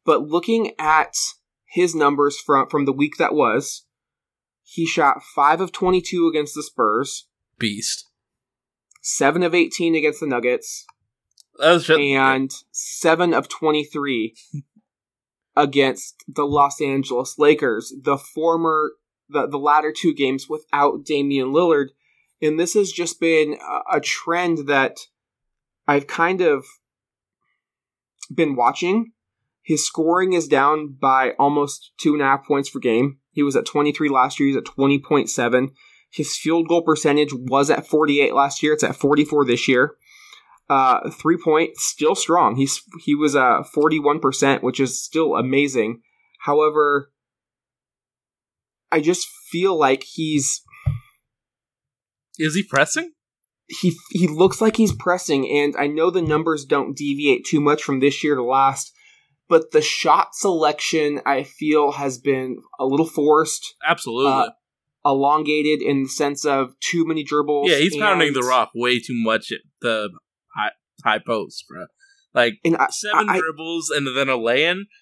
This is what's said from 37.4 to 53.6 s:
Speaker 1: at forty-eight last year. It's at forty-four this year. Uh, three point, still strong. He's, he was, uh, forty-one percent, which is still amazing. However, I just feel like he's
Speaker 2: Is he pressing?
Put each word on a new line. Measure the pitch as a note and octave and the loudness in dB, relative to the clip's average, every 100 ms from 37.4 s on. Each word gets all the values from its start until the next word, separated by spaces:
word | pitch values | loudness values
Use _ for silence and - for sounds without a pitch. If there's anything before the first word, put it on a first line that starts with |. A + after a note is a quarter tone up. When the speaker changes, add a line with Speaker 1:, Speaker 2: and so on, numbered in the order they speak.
| B2+ C3+ C#3 | -2 0 2
Speaker 1:
at | - - | 0 0
forty-eight | D3+ D3+ C#3+ C#3 | 0 2 2 2
last | C#3 C#3 - | 2 0 0
year. | D3+ | 0
It's | D3+ | 2
at | C3+ - | 0 0
forty-four | C#3 D3 D3 D3 | 0 2 2 2
this | C3 A#2+ - | 2 0 2
year. | B2 C#3+ - _ - - - _ _ - | 2 2 -2 _ -20 -20 -20 _ _ -2
Uh, | C#3 C3 B2 A#2 | 2 4 2 0
three | - D#3 F3 | -4 0 0
point, | E3+ D#3 E3 - | 2 2 2 -4
still | - - D3+ F#3+ | -8 -2 0 0
strong. | - F3 B2 B2 | 2 4 4 2
He's, | C3+ - - E3+ | -2 -4 -10 -10
he | - | -2
was, | D3 D3+ C#3 | 0 2 2
uh, | B2+ A2+ | 2 2
forty-one | C#3+ D#3 D#3 D#3 C#3+ D3+ | -2 0 2 2 0 2
percent, | C3+ C3 C#3 C3+ | 0 2 2 2
which | B2+ B2 | -2 -2
is | C3 - | -2 -4
still | - D#3 D#3 D#2 | -6 -2 0 0
amazing. | B2+ C3+ C#3+ B2+ A2 A#2 _ _ _ _ | 0 0 0 0 -2 -4 _ _ _ _
However, | - D3 D3+ D3+ D3 C#3+ - _ _ _ _ _ _ _ _ _ _ _ _ _ _ _ _ _ - | -2 2 2 2 2 0 -4 _ _ _ _ _ _ _ _ _ _ _ _ _ _ _ _ _ -4
I | D#3 | -2
just | D3+ F3+ - - - | 0 -2 -6 -14 -10
feel | E3+ F#3+ E3+ | -2 -2 2
like | C#3 C3+ | 2 2
he's | - - D#3 D3+ C3 - _ - - - _ _ _ _ _ _ _ _ _ _ _ _ _ - | -4 -8 -2 -2 -2 -6 _ -8 -6 -6 _ _ _ _ _ _ _ _ _ _ _ _ _ -4
Speaker 2:
Is | D#3 | -2
he | E3 | -2
pressing? | G3 C#3 D3+ D#4 E4+ _ _ _ _ _ | -2 0 0 0 -6 _ _ _ _ _